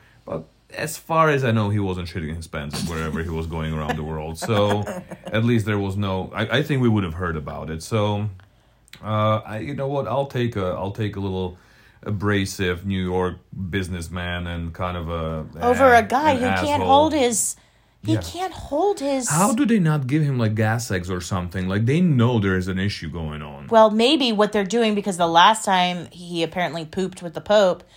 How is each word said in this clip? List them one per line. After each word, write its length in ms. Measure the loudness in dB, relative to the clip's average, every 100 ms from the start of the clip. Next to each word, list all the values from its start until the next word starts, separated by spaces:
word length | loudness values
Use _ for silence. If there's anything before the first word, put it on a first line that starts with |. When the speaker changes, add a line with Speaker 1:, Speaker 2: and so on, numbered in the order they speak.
| _ _ -10
Speaker 1:
But 200 | -10 -10 _ _
as 220 | -8 -8 -8
far 340 | -2 2 4
as 120 | 4
I 80 | 2
know, 180 | 2 2
he 100 | 0
wasn't 280 | -2 -4 -6
shitting 260 | -6 -6 -8
his 120 | -8
pants 400 | -8 -8 -6 -4
wherever 340 | -4 -4 -4
he 60 | -4
was 180 | -4 -4
going 260 | -4 -4
around 240 | -4 -4 -6
the 60 |
world. 340 | -6 -6 -8 -6
So 480 | -2 2 2 0 -4 -8 -12 -14
Speaker 2:
<laughs> 100 | -6
Speaker 1:
at 180 | 0
least 220 | 2 2 2
there 140 | 0
was 180 | -2 -2
no, 340 | -2 -2 -4
I, 260 | -4 -2 0
I 40 |
think 180 | 0 2
we 40 | 2
would 160 | 2
have 120 | 0 -4
heard 200 | -4 -4
about 340 | -8 -10 -8
it. 100 | -10
So, 460 | -4 -2 0 -2 -4 -8 -20 _ _ _ _ -12
uh, 380 | -4 0 2 0 -2
I, 120 | -10
you 140 | -8
know 140 | -4 -4
what? 180 | -2 -2
I'll 200 | -2 -2
take 280 | -2 -2 0
a, 120 | -2
I'll 240 | -2 -4
take 220 | -4 -6 -4
a 20 |
little 380 | -4 -4 -6 -8 _ _ -20 -14
abrasive 840 | -6 -2 0 2 0 -2 -2 -2 -2
New 180 | -2
York 320 | 0 0 -2 -4 -12 -10 -4
businessman 800 | -4 -4 -6 -8 -8 -6 -6 -6
and 240 | -6 -6
kind 220 | -6 -6 -4
of 140 | -4
a, 360 | -4 -4 -6 -8 -2
Speaker 2:
Over 320 | 2 6 8 8
Speaker 1:
eh, 40 |
Speaker 2:
a 40 |
guy 280 | 6 2 2
Speaker 1:
an 40 | 2
Speaker 2:
who 80 | 2 0 0
can't 160 | 0
Speaker 1:
asshole. 40 | 4
Speaker 2:
hold 260 | 4 4
his, 420 | 2 2 0 -4 -6 _ _ _ _
he 100 | -2
Speaker 1:
Yeah. 80 | -2
Speaker 2:
can't 320 | -2 -6 -8
hold 460 | -8 -6 0 0 0
his 300 | -2 -2 0
Speaker 1:
How 220 | 2 2
do 140 | 2 2
they 140 | 2
not 260 | 2 0 0
give 160 | 0
him, 160 | 2 2
like, 160 | 0
gas 380 | 2 0 0 -2
eggs 180 | -4 -4
or 100 | -6
something? 460 | -4 -4 -4 -4 -2
Like, 200 | 0 2
they 140 | 4
know 380 | 4 4 4 4
there 160 | 2 2
is 120 | 0
an 100 | -2
issue 320 | -2 -4 -8
going 320 | -8 -8 -8
on. 240 | -12 -12 4
Speaker 2:
Well, 220 | 6 6
maybe 420 | 6 4 4 2
what 200 | 2 2
they're 120 | 2
doing, 300 | 0 2 2
because 240 | 0 -2 0
the 100 | 4
last 380 | 8 8 6 2
time 420 | 2 2 -2 -8
he 320 | -14 -8 -4
apparently 420 | -2 -2 -4 -4 -6
pooped 380 | -4 -4 -6
with 100 | -10
the 80 | -6
Pope, 420 | 2 4 4 2 -8